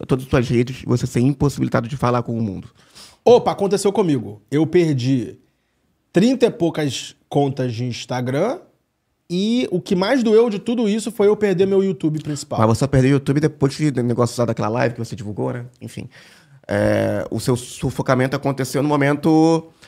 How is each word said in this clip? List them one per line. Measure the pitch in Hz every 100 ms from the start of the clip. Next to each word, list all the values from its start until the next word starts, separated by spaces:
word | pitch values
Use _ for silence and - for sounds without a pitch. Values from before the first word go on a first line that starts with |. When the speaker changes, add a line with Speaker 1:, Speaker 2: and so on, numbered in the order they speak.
Speaker 1:
a | -
todas | 131 131
as |
suas | 139 117
redes | 120 123 131
e | -
você | 120 123
ser | 120
impossibilitado | 127 139 143 131 127 131 117
de | 139
falar | 123 123
com | 120 113
o |
mundo. | 110 87 - _ _ - - _
Speaker 2:
Opa, | 220 240 214
aconteceu | 160 196 196 202
comigo. | 208 180 135 101 104 -
Eu | 143 156
perdi | 175 160 139 127 131 98 - _ _ _ _ _ _ _
trinta | 170 233 262 220
e |
poucas | - 165 156 147 - - - -
contas | 143 143 131 127
de | 113 123
Instagram | 110 - 123 123 139 214 349 - _ _ _ _ _ -
e | 175 208 247 -
o | 180
que | - 180
mais | 196 269
doeu | 220 220 240
de | 196
tudo | - 240 214
isso | 220 214
foi | - 202
eu | 214
perder | 208 175 196
meu | 196
YouTube | 196 180 156 156
principal. | 151 143 - 117
Speaker 1:
Mas | 110 113
você | 139
perdeu | 135 131
o |
YouTube | 139 139 143
depois | 147 - 139 -
que | 151
o | 123
negócio | 120 110 104 -
lá | 113
daquela | 113 107
live | 120 127 120
que |
você | 113 98
divulgou, | 104 101 127
né? | 123 123 -
Enfim. | 110 - 123 - - - _ - -
É, | 101 107 104 107 104 -
o | 113
seu | - 123
sufocamento | - - 131 - 139 127 127 139
aconteceu | 139 139 131 139
no | 147
momento | 147 139 143 156 156 160 165 165 _